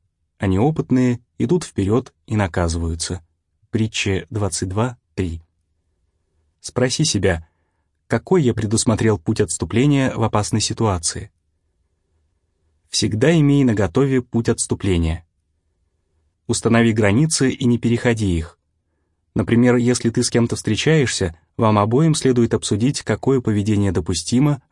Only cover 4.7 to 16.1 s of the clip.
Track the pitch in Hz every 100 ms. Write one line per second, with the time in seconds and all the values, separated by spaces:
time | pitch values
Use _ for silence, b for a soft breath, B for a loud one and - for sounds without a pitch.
4.7 | 98 123 120 _ - 90 82 - _ _
5.7 | _ _ _ _ _ _ _ _ _ -
6.7 | - 123 - 156 - 95 82 - _ _
7.7 | _ _ _ - 120 - 185 127 110 107
8.7 | 110 - 110 110 104 - 113 101 - 82
9.7 | 110 143 139 131 - 110 107 101 113 -
10.7 | 107 110 90 - - 104 _ _ _ _
11.7 | _ _ _ _ _ _ _ _ _ _
12.7 | _ _ - 107 107 135 170 143 143 131
13.7 | 104 95 127 139 131 - 117 117 110 -
14.7 | - 101 87 80 82 - _ _ _ _
15.7 | _ _ _ _